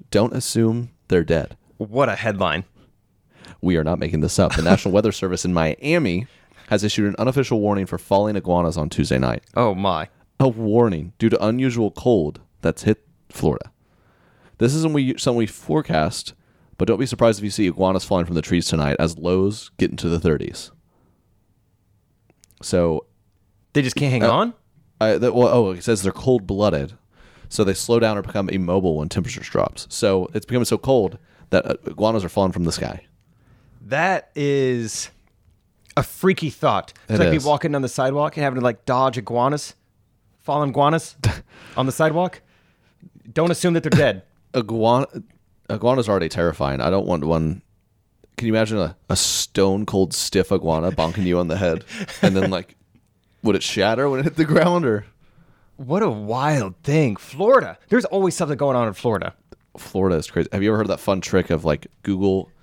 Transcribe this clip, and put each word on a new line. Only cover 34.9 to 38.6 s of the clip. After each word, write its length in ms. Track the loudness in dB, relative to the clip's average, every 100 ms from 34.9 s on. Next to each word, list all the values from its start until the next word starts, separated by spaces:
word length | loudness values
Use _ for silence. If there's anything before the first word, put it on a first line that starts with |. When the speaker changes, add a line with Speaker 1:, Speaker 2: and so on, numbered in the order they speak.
| -8 -12 -16 _ _ _ _ _ _ _ -4
Speaker 2:
a 60 |
freaky 460 | -4 -2 0 0 -4
thought. 440 | -2 0 0 -4 -14 -4
It's 100 | 2
Speaker 1:
It 40 |
Speaker 2:
like 80 | 2
me 60 | 2
Speaker 1:
is. 80 | 2
Speaker 2:
walking 260 | 0 0
down 80 | -2
the 80 | -4
sidewalk 480 | -2 -2 0 -2 -2
and 60 |
having 160 | -2
to, 40 | 0